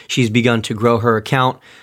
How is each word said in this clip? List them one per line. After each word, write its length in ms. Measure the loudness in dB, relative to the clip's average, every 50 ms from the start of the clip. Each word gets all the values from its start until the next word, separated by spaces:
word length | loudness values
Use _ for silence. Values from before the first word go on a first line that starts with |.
| -12 -6
she's 200 | -2 -2 0 0
begun 320 | 2 2 2 2 0 0
to 120 | -2 -4 -4
grow 240 | 0 0 2 2 2
her 180 | 2 0 0
account, 420 | -2 -2 -2 -2 0 0 0 -2 -6 -12 -20 -20 -20